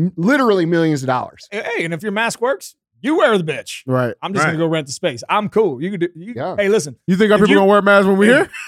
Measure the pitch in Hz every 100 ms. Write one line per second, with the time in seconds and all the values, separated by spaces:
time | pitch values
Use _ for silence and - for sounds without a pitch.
0 | 175 160 185 285 240 196 165 170 160 147
1 | 131 127 110 - - 208 - 466 165 165
2 | 214 202 233 - 240 392 - _ _ _
3 | 220 330 277 208 156 131 - - 131 127
4 | 123 104 165 196 156 160 165 160 139 -
5 | 170 120 - 196 208 208 208 123 175 196
6 | 175 165 196 170 165 165 196 214 143 120
7 | - 185 214 208 175 196 196 208 202 202
8 | 190 190 214 277 381 -